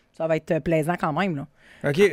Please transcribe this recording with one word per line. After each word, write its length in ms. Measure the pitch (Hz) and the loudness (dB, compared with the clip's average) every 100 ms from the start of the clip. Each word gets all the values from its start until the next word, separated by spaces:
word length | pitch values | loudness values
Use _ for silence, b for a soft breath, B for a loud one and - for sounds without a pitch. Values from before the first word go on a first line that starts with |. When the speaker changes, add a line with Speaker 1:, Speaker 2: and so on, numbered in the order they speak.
| b - | b -6
Speaker 1:
ça 80 | 160 | -2
va 100 | 160 | -2
être, 140 | - | 0
euh, 80 | 170 | -2
plaisant 340 | - 160 151 175 | 0 0 0 -2
quand 140 | 185 | -2
même, 240 | 147 196 147 | -2 -2 -4
là. 120 | 151 _ b b | -8 _ b b
Speaker 2:
OK, 140 | - 147 202 | -2 2 2